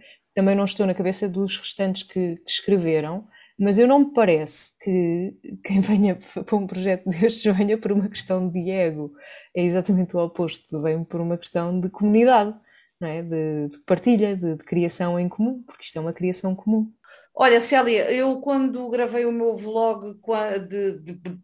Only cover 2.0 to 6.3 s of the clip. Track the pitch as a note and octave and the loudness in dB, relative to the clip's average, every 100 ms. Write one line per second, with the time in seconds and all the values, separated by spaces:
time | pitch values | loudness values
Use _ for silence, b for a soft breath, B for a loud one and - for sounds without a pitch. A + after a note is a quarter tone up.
2 | - F#3 F3+ E3+ - - - G3 E3 D#3 | -6 -4 -4 -4 -6 -4 0 0 2 0
3 | D3+ F#3 - b b b G3+ G3+ B3 C#4+ | -2 -6 -10 b b b 2 4 6 6
4 | C#4+ B3 G3+ D#3+ D3+ - - - G3 F#3 | 4 4 4 4 0 -8 -12 -8 -2 0
5 | E3+ E3+ F#3+ - - F#3+ - G3 F#3+ G#3 | 2 0 -4 -10 -16 -12 -2 2 4 4
6 | G3+ F3+ - | 4 0 -6